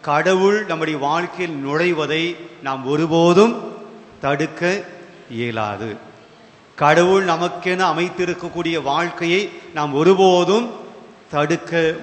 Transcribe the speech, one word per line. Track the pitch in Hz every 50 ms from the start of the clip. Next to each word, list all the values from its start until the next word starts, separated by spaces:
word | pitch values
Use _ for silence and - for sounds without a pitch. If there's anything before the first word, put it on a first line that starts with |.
கடவுள் | - 156 147 151 160 180 190 185 190 196 208 214 214
நம்முடைய | 185 170 160 160 156 156 143
வாழ்க்கையில் | 135 143 151 165 175 175 - 190 185 170 160
நுழைவதை | 143 139 139 143 156 170 180 175 156 156 139 151 160 165 170 175 170 - - - - -
நாம் | 135 135 131 127
ஒருபோதும் | 131 143 147 165 160 156 165 170 170 175 185 214 233 233 - - - - - - - - - - - - -
தடுக்க | - 139 143 143 160 156 - - 170 175 185 202 180 - - - - - - - - -
இயலாது. | 123 113 120 120 110 113 110 104 101 98 110 113 101 - - - - - - - - - - - - _ _ _ _
கடவுள் | - 151 147 156 165 175 180 190 196 190
நமக்கென | 175 165 165 175 180 175 175 170 185 185 185 190
அமைத்திருக்கக்கூடிய | 180 156 160 175 180 175 175 180 175 175 175 - 175 135 165 170 165 165 160 139
வாழ்க்கையை | 139 139 156 170 175 156 - 170 170 175 190 208 - - - - - -
நாம் | 156 147 147 135
ஒருபோதும் | 139 156 175 190 185 190 185 180 180 175 170 196 220 240 233 - - - - - - - - - - - -
தடுக்க | - 147 147 151 170 165 - - 165 170 165 160 165 -